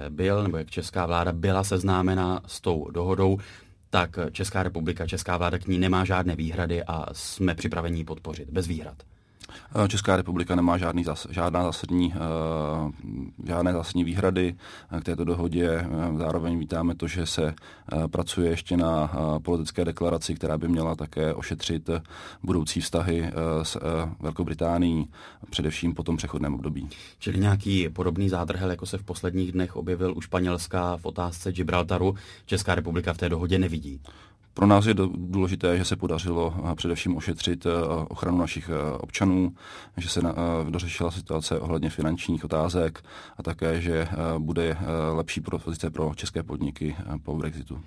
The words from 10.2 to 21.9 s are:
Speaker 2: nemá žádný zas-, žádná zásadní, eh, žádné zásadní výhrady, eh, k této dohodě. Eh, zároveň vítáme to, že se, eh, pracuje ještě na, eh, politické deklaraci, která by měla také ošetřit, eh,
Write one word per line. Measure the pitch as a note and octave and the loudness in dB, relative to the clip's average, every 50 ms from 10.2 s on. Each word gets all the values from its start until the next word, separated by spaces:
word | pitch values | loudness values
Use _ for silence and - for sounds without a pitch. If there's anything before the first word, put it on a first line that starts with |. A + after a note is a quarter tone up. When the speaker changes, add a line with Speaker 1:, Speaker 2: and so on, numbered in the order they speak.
| F2+ F#2 F2+ E2+ E2+ F2+ F2 | 4 2 -2 -2 0 2 2
Speaker 2:
nemá | F2 F2 F2 F2 | 4 4 4 4
žádný | F2+ F2 E2 E2 F2 E2+ | 4 2 0 0 0 0
zas-, | E2 D2+ - - - | 0 -2 -4 -8 -6
žádná | E2 F2 E2+ F2 E2 F2 F2+ | -2 -2 0 2 2 2 2
zásadní, | E2+ D#2+ - - - F#2 F2+ F2 E2 E2+ | 0 -2 -4 -2 0 2 4 4 2 0
eh, | D#2 E2 D#2+ D#2+ D#2+ D#2+ D#2+ D#2+ D#2 D2+ D2+ D#2 D#2+ D2+ D2 - B1 A#1 G#1+ G#1 C2+ - - - - - | -2 -2 -2 -2 -2 -2 -2 -2 -2 -2 -2 -2 -2 -2 -4 -6 -8 -10 -10 -8 -8 -8 -10 -12 -10 -6
žádné | F2 E2+ F2 F2 F2+ F2 | -2 0 2 2 2 2
zásadní | E2 E2 - - F2+ F2 | 0 -2 0 0 2 2
výhrady, | E2 F2+ G2 F#2+ F#2 F#2 F#2 F#2 F2 F2+ - - - - - - - | 2 2 2 4 4 4 4 2 2 0 -4 -10 -18 -18 -18 -12 -8
eh, | F2 D#2+ | -8 -4
k | - | -4
této | F2 D#2+ E2 E2+ | -2 -2 0 0
dohodě. | E2+ E2+ F2 E2+ E2+ D#2+ F2 F2 E2 | 0 2 2 0 0 2 2 2 2
Eh, | E2 E2+ F2 E2+ D2+ D#2 E2+ E2 D#2 | 2 0 0 -2 -2 -2 -2 0 0
zároveň | D#2 E2 D#2 E2+ E2 E2 E2+ E2+ E2 | 0 0 0 0 0 0 -2 -2 -2
vítáme | D2+ - F2 E2 E2+ E2+ E2 | -2 -2 -2 0 0 0 0
to, | - E2+ | -2 -4
že | D#2+ E2+ F2+ D#2+ | -4 -2 -2 -2
se, | - - E2 D#2 D#2 D#2+ - - - - - - - - | -2 0 0 0 0 -2 -4 -12 -20 -20 -18 -8 -4 -2
eh, | D#2 D#2+ | -2 0
pracuje | D#2+ - F2 D#2+ - - F#2 E2+ E2 | 0 0 -2 -2 0 0 2 2 2
ještě | E2+ E2+ - - F2 | 2 0 -2 0 2
na, | F2 E2 E2 D#2+ D#2 D2+ D#2 E2 | 2 4 4 2 2 2 0 0
eh, | D2+ D#2+ D2+ D#2 D#2 | 0 0 0 0 0
politické | D#2 F2 F2 E2 D#2 - - F#2 E2+ | 0 0 0 0 0 -2 -2 -2 0
deklaraci, | E2 D#2 - E2+ E2 E2+ D#2+ - - D2+ | 0 0 0 0 0 0 0 -2 -4 -4
která | - D#2+ C#2+ D#2 | -2 -2 -2 0
by | D#2 E2 | 0 2
měla | E2+ E2 D#2+ D#2+ E2 D#2+ | 2 2 2 2 0 -2
také | - D2+ - - D#2 D#2 D#2 - | -4 -6 -6 -2 0 0 0 0
ošetřit, | - - - - - - - E2+ D#2+ D#2+ | -2 -4 -6 -6 -4 -2 -2 -2 -2 -2
eh, | E2+ | -2